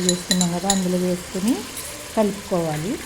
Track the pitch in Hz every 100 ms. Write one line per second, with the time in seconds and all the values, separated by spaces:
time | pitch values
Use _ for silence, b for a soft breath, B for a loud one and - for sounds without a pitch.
0 | 185 180 - 180 175 175 190 196 185 180
1 | 180 180 - 190 208 359 - - - -
2 | - - 214 202 - 180 165 151 170 339